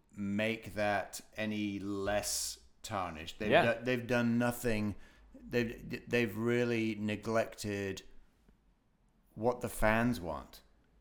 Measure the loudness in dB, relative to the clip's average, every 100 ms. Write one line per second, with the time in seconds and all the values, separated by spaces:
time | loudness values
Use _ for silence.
0 | _ -6 -2 2 2 0 -4 -2 0 0
1 | -2 -10 -12 -6 -4 -2 -2 -4 -4 -2
2 | 0 0 0 -2 -4 -8 -16 -16 -6 -4
3 | -4 -6 -10 -2 4 6 6 2 0 0
4 | 2 2 4 2 2 0 0 0 0 -4
5 | -12 -20 -20 -20 -2 0 0 -4 -10 -10
6 | 0 2 2 2 2 4 4 2 0 0
7 | -2 -2 0 2 0 -2 -4 -2 -2 -6
8 | -12 -18 -20 _ _ _ _ _ _ _
9 | _ _ _ -2 0 0 -2 2 4 4
10 | 4 0 -4 -6 -10 -20 -20 _ _ _